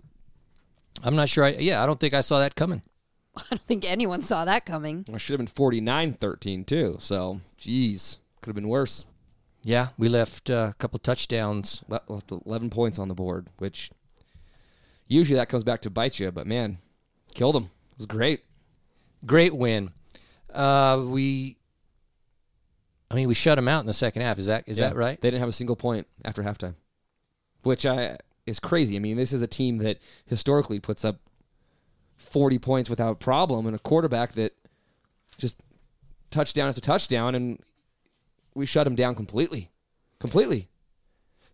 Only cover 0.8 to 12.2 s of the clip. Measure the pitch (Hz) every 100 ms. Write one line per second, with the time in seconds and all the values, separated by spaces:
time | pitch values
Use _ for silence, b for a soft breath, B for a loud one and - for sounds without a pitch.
0.8 | _ - 120 151 143 - 139 139 160 131
1.8 | 131 147 151 139 - 143 139 - 165 170
2.8 | - _ _ _ _ - - 240 - 220
3.8 | 185 190 220 180 - 180 165 220 - 160
4.8 | 151 160 196 110 - 139 117 - 139 117
5.8 | 110 143 165 117 107 - 98 95 95 151
6.8 | 117 95 - 98 92 95 - _ - 127
7.8 | 120 98 - - _ _ - 104 104 127
8.8 | 135 - - _ _ _ _ _ 110 120
9.8 | 127 - 113 120 110 - - 123 107 -
10.8 | 127 117 - 127 - 117 107 104 98 -
11.8 | - 113 - 104